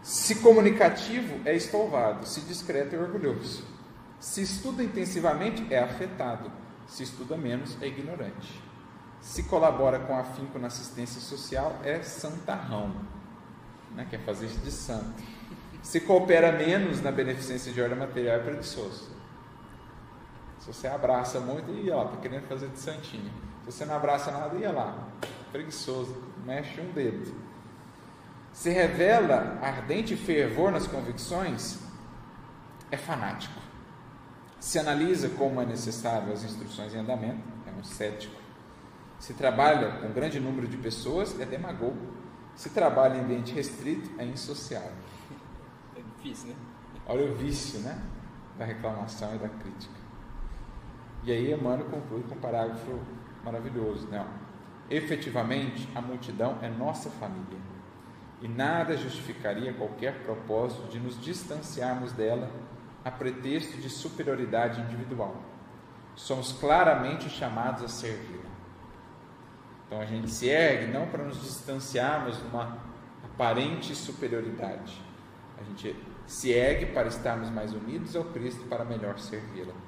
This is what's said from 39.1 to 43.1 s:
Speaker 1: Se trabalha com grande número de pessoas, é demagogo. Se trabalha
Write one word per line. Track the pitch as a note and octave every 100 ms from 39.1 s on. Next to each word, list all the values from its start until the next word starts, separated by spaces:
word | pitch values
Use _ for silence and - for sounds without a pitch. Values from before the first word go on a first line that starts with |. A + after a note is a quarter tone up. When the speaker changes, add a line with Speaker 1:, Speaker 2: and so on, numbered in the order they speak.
| -
Speaker 1:
Se | -
trabalha | A#2+ C#3 B2+ C#3+ D3 A2 -
com | A2
grande | A2+ D3+ C#3+
número | C3 C3 A#2+
de | A2+
pessoas, | A2+ A2 B2 D#3+ G#3 -
é | C3
demagogo. | C3 F3+ - A#2 - - - - - -
Se | - -
trabalha | - E3 C3 C3